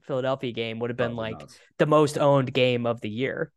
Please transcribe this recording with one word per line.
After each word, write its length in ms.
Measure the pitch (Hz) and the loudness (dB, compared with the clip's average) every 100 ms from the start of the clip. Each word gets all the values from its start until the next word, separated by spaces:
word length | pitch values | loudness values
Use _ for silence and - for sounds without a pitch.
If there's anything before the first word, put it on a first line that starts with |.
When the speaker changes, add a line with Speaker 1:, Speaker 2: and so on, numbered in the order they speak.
Speaker 1:
Philadelphia 500 | - 135 131 135 127 | -6 -4 -2 -2 -4
game 280 | 113 113 113 | -4 -6 -4
would 100 | 120 | -6
have 80 | 123 | -2
been, 180 | 120 117 | -2 -2
Speaker 2:
Probably 180 | 110 | -6
Speaker 1:
like, 60 | 110 | -8
Speaker 2:
nuts. 180 | 73 - _ _ | -14 -20 _ _
Speaker 1:
the 80 | 151 | 4
most 320 | 151 147 147 | 4 4 2
owned 340 | 147 139 127 | 4 4 2
game 360 | 135 127 120 117 | 2 2 2 -2
of 140 | 117 | -4
the 80 | 110 | -6
year. 420 | 107 131 - - | -6 -4 -4 -8